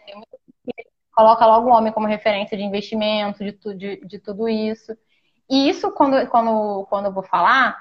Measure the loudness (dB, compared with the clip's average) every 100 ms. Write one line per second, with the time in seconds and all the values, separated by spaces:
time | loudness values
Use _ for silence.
0 | -20 -20 -20 -20 _ _ -16 -16 -16 _
1 | _ 4 6 6 6 4 4 2 2 -2
2 | -4 -2 -2 -2 -4 -8 -6 -6 -6 -4
3 | -2 -2 -4 -6 -10 -10 -12 -12 -12 -12
4 | -14 -18 -12 -6 -4 -2 -4 -8 -12 -20
5 | _ _ _ _ -2 0 2 0 -2 0
6 | 2 2 2 0 2 0 -2 -4 -4 -4
7 | -4 -6 -4 0 2 4 2 -2